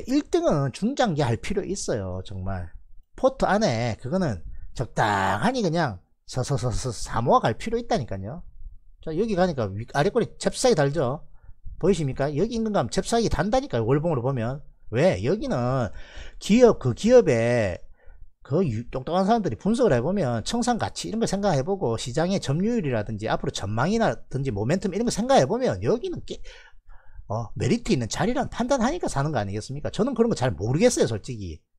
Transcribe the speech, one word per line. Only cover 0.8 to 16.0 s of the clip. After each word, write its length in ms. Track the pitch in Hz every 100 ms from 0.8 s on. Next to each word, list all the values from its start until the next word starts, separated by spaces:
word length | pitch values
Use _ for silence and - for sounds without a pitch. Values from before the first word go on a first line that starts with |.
| 208 285 247 151
할 160 | 120 113
필요 260 | - 196
있어요. 580 | - 202 - 123 95 90 -
정말 460 | 95 95 95 87 - - - - -
포트 300 | 262 262 185
안에 520 | 202 208 113 120 104
그거는 420 | 127 185 170 92 - - -
적당하니 880 | - 120 - 113 101 95 101 180 262
그냥 380 | 185 170 143 90 - _ -
서서서서 680 | 131 120 131 120 98 127
사모아 480 | - - 113 120 254
갈 140 | 127 107
필요 220 | - 240
있다니까요. 640 | 233 226 107 98 98 170 - - - - - -
자, 140 | 160 160
여기 180 | 226 175
가니까 300 | 185 135 104
위, 120 | 98 117
아래 160 | 139 180
꼬리 180 | 233 185 -
잽싸게 380 | 196 - 254 170
달죠. 500 | 139 156 123 151 - - - - - -
보이십니까? 560 | 170 185 139 127 139 143
여기 200 | 220 233
인근 180 | 220
가면 180 | 202 127
잽싸게 380 | 190 - 233 196
단다니까요. 560 | - 190 262 277 120 110
월봉으로 360 | 143 170 139
보면. 400 | 123 131 113 139 - - -
왜? 320 | 110 180 98
여기는 320 | 117 214 269 147 120 131 113 -